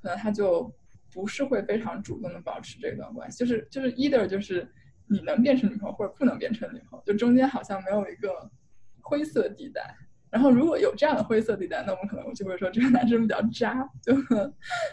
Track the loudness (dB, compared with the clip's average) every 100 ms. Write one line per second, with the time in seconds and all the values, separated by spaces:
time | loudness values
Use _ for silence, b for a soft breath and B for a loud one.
0 | -8 -4 -2 0 2 0 -2 -12 _ -20
1 | _ -10 -8 -4 -2 -2 0 -4 -4 -8
2 | -8 -8 -10 -10 -10 -12 -12 -10 -8 -8
3 | -12 -14 -12 -4 -2 -2 -4 -4 -4 0
4 | 2 2 2 -2 -4 -6 -6 b b _
5 | -2 -2 0 2 4 4 2 -2 -8 -6
6 | -6 0 0 0 -4 -6 -8 -12 -18 -12
7 | -2 2 6 6 4 0 -6 -8 -2 -2
8 | -2 -6 -8 -8 -12 -20 _ -20 -20 -16
9 | -4 -4 -2 0 -2 -4 -12 -12 -12 -16
10 | -20 -20 -2 4 6 8 6 4 2 2
11 | 2 2 2 0 2 -2 -2 -4 -4 -6
12 | -6 -8 -10 -10 -8 -4 -2 2 6 6
13 | 6 4 4 2 -2 0 -2 -2 -6 -6
14 | 2 2 4 0 0 -6 B -4 -4